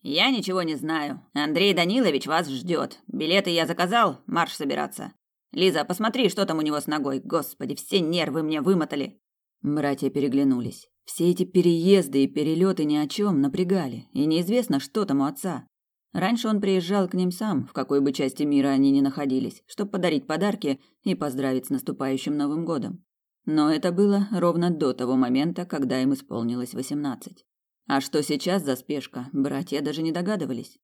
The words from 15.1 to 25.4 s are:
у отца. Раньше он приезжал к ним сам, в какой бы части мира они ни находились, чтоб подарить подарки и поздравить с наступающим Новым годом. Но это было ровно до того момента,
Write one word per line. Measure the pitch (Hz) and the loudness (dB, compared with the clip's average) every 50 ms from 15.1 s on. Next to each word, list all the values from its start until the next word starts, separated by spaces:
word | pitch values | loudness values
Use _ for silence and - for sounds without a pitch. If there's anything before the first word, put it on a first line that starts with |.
| 135 139 | 0 0
у | 139 | 0
отца. | 143 269 - - 190 160 123 - _ _ _ _ _ _ _ _ _ _ | -2 -4 -6 -8 -6 -6 -8 -10 _ _ _ _ _ _ _ _ _ _
Раньше | 185 175 190 233 226 - 220 | -2 0 0 0 0 0 0
он | 214 202 | 0 2
приезжал | 202 196 190 185 170 170 202 208 190 175 | 2 2 2 2 2 0 0 0 0 0
к | - | 0
ним | 180 185 180 | 0 0 0
сам, | 175 - 220 214 185 135 127 | 0 -2 -2 -2 -2 -2 -2
в | 131 - | -4 -6
какой | 147 131 - 143 143 | -6 -2 0 2 2
бы | 139 139 135 | 2 2 0
части | - 143 131 135 - 147 | 0 -2 -2 -2 -2 -2
мира | 147 143 139 135 139 | 2 2 2 4 4
они | 135 135 139 139 | 4 4 4 6
ни | 139 139 | 6 4
находились, | 139 139 135 - 147 135 131 131 117 117 - - _ | 4 2 0 -2 -2 0 0 0 -2 -4 -8 -12 _
чтоб | _ - - 202 202 | _ -6 -6 -6 -4
подарить | - 190 180 180 156 139 - | -2 0 0 0 0 0 -2
подарки | - 156 160 190 208 196 196 - 147 135 - _ _ _ _ _ | -2 -2 0 0 0 0 -2 -2 -4 -4 -4 _ _ _ _ _
и | - 185 | -4 -2
поздравить | - 151 147 127 131 139 135 131 131 123 | -2 -2 -4 -4 -2 -2 0 0 -2 -2
с | - | -2
наступающим | 139 131 - - 135 - 139 135 135 131 - 135 147 | -4 -4 -4 -6 -6 -4 -4 -4 -4 -4 -2 -4 -2
Новым | 147 143 143 147 160 170 | -2 -2 -2 -2 -2 -2
годом. | 160 165 139 - 101 92 - _ _ _ _ _ _ _ _ _ | -2 -2 -4 -4 -6 -8 -12 _ _ _ _ _ _ _ _ _
Но | - 156 156 151 151 | 0 2 4 4 4
это | 156 151 - 180 175 | 2 2 2 0 2
было | 180 202 202 202 202 196 202 226 | 4 4 4 4 2 2 0 0
ровно | 180 165 175 170 170 175 175 | 2 2 2 2 2 2 2
до | 175 151 160 131 127 | 2 2 0 0 0
того | - 127 120 131 | 0 -2 0 2
момента, | 131 131 120 123 131 | 2 2 2 2 2